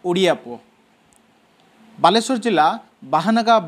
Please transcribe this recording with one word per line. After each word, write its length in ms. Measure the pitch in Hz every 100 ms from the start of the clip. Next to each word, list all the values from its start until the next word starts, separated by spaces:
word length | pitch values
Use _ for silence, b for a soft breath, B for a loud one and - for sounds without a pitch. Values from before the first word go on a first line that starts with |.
ଓଡ଼ିଆ 300 | 180 180 180 135
ପୁଅ। 140 | 120 117 _ _ _ _ _ _ _ _ _ _ _ _ - -
ବାଲେଶ୍ୱର 400 | 165 220 226 254
ଜିଲ୍ଲା 220 | 233 170 156 226 - _
ବାହାନଗାଁ 560 | 131 151 175 226 226 226